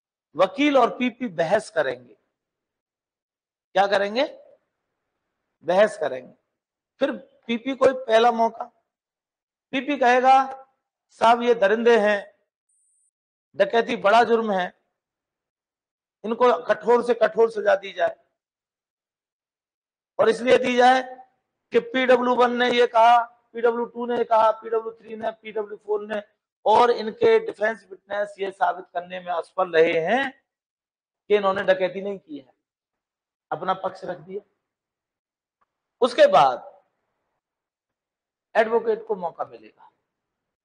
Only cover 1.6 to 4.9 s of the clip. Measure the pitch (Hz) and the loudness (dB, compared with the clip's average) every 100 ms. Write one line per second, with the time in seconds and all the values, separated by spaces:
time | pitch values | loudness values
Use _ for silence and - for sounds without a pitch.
1.6 | - 160 135 127 - _ _ _ _ _ | -2 -4 -4 -6 -16 _ _ _ _ _
2.6 | _ _ _ _ _ _ _ _ _ _ | _ _ _ _ _ _ _ _ _ _
3.6 | _ 185 196 196 202 220 294 - - _ | _ -2 0 0 -2 -2 -4 -6 -20 _
4.6 | _ _ _ | _ _ _